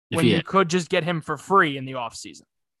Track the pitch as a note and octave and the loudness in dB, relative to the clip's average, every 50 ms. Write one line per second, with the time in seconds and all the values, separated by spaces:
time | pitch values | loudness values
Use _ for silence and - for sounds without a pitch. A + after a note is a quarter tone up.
0 | _ _ - E3 D#3+ A#2+ G3+ F3 D3+ - - F#3+ G3 E3 E3 F#3 E3 - - F3+ | _ _ -2 2 2 2 2 2 0 0 2 2 2 2 2 -2 -2 0 -2 -2
1 | D#3+ E3+ F3 D#3+ C#3+ - D#3 C3+ - - F#3 G3 F#3 D#3 C#3 C#3 C3 C3 C3 C3 | 0 -2 -4 -4 -4 -6 -8 -8 -2 2 4 4 4 4 0 -6 -8 -10 -8 -8
2 | A#2+ A2+ - - - G#2 D2 C2+ - _ _ _ _ _ _ _ | -10 -10 -10 -14 -16 -16 -18 -20 -20 _ _ _ _ _ _ _